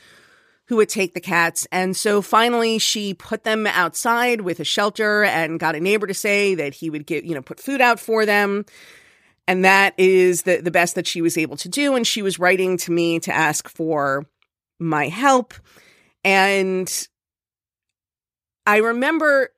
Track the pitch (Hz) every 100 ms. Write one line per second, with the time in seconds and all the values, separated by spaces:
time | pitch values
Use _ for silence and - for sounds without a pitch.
0 | _ - _ _ _ _ - 226 214 -
1 | 185 180 180 170 170 - - 180 190 190
2 | 214 208 185 220 233 240 226 220 - 220
3 | 202 185 - 214 220 220 214 160 170 -
4 | 240 233 247 233 180 160 151 - 208 208
5 | 214 208 202 156 160 165 160 151 180 214
6 | 196 185 214 202 202 180 143 - 165 151
7 | 147 151 170 151 - - - 277 247 233
8 | - 220 214 208 202 202 202 - - -
9 | _ _ _ _ - 185 190 196 196 -
10 | 185 185 180 175 - 180 170 175 175 -
11 | 170 175 165 165 156 147 180 277 285 262
12 | 226 226 196 165 180 185 185 180 - 170
13 | 170 165 180 - 156 151 - - 160 156
14 | 139 139 147 _ _ _ _ - 165 151
15 | 143 185 277 254 233 - _ _ _ _
16 | _ _ 190 190 196 196 190 185 185 -
17 | - _ _ _ _ _ _ _ _ _
18 | _ _ _ _ _ _ 208 208 226 233
19 | 277 320 302 277 262